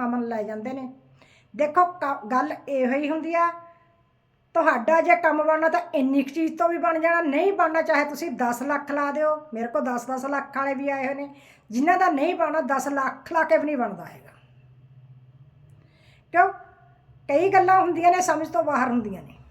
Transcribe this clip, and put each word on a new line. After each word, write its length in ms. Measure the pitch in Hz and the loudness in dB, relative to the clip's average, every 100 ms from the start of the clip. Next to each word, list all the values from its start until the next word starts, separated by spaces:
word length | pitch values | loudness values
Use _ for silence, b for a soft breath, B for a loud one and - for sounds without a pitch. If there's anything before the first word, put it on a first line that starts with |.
ਹਮਨ 220 | 240 247 | -4 -4
ਲੈ 200 | 233 226 | -4 -6
ਜਾਂਦੇ 300 | 214 214 240 | -6 -8 -10
ਨੇ। 200 | 269 254 - _ b b b b - | -10 -12 -16 _ b b b b -4
ਦੇਖੋ, 280 | 294 330 349 | 0 2 2
ਕ-, 400 | - 285 277 - | 0 -6 -6 -2
ਗੱਲ 240 | 254 294 - - | -2 -2 -6 -6
ਇਹੋ 240 | 277 247 | -2 0
ਹੀ 180 | 277 294 | 0 -2
ਹੁੰਦੀ 240 | 320 320 | -4 -2
ਆ। 140 | 339 339 339 B B B B _ _ _ _ _ | 0 0 -2 B B B B _ _ _ _ _
ਤੁਹਾਡਾ 460 | 330 311 254 226 320 | 2 2 2 4 4
ਜੇ 160 | 320 339 | 6 4
ਕੰਮ 260 | 330 302 | 4 2
ਬਣਨਾ, 260 | 311 311 320 | 2 2 2
ਤਾਂ 120 | 339 349 | 0 -2
ਇੰਨੀ 280 | 302 262 277 | 0 2 2
ਕੁ 80 | 269 | 0
ਚੀਜ਼ 280 | 320 320 320 | -2 -4 0
ਤੋਂ 100 | 339 | 0
ਵੀ 100 | 339 | 2
ਬਣ 220 | 339 320 | 0 2
ਜਾਣਾ। 200 | 330 339 | 2 2
ਨਹੀਂ 320 | 330 277 392 | 2 2 2
ਬਣਨਾ, 300 | 381 330 320 | 2 2 2
ਚਾਹੇ 220 | 320 285 | 2 0
ਤੁਸੀਂ 260 | 294 285 339 | 0 -4 -8
ਦਸ 320 | 233 240 240 | -4 -4 -2
ਲੱਖ 280 | 285 285 285 | -4 -4 -4
ਲਾ 200 | 285 285 | -4 -2
ਦਿਓ। 360 | 285 302 302 - | 0 0 0 -4
ਮੇਰੇ 120 | 226 233 | -8 -4
ਕੋਲ 160 | 302 | -4
ਦਸ 240 | 247 240 - | -2 -4 -6
ਦਸ 180 | 262 | -6
ਲੱਖ 320 | 269 277 277 269 | -4 -6 -6 -4
ਵਾਲੇ 180 | 277 | -4
ਵੀ 140 | 269 277 | -2 -4
ਆਏ 180 | 277 262 | -4 -4
ਹੋਏ 80 | |
ਨੇ। 200 | 277 285 B B B - | -6 -10 B B B -8
ਜਿਨ੍ਹਾਂ 280 | 220 311 359 | -2 2 4
ਦਾ 100 | 370 | 4
ਨਹੀਂ 260 | 277 320 | 2 0
ਬਣਨਾ, 260 | 359 311 311 | 0 0 0
ਦਸ 280 | 254 277 285 | -2 -2 -2
ਲੱਖ 440 | 277 262 - - | -2 -4 -6 -4
ਲਾ 100 | 330 | 0
ਕੇ 160 | 320 311 | 4 2
ਵੀ 60 | |
ਨਹੀਂ 120 | 302 285 | 2 -2
ਬਣਦਾ 280 | 220 175 | -4 -6
ਹੈਗਾ। 260 | - - - _ _ _ - - - - - - - - - _ - - b b b b _ | -14 -18 -20 _ _ _ -20 -20 -20 -20 -20 -20 -20 -20 -20 _ -20 -20 b b b b _
ਕਿਉਂ? 160 | 339 381 - - - _ _ _ - - | 2 2 0 -18 -20 _ _ _ -20 -2
ਕਈ 200 | 277 381 | 0 4
ਗੱਲਾਂ 320 | 381 370 381 | 4 6 4
ਹੁੰਦੀਆਂ 320 | 349 330 349 | 4 2 4
ਨੇ, 80 | 359 | 4
ਸਮਝ 280 | 359 311 311 | 2 -2 -2
ਤੋਂ 140 | 349 | -2
ਬਾਹਰ 260 | 294 262 254 | 0 0 0
ਹੁੰਦੀਆਂ 340 | 240 208 180 | -2 -4 -10
ਨੇ। 140 | 143 - - | -14 -20 -20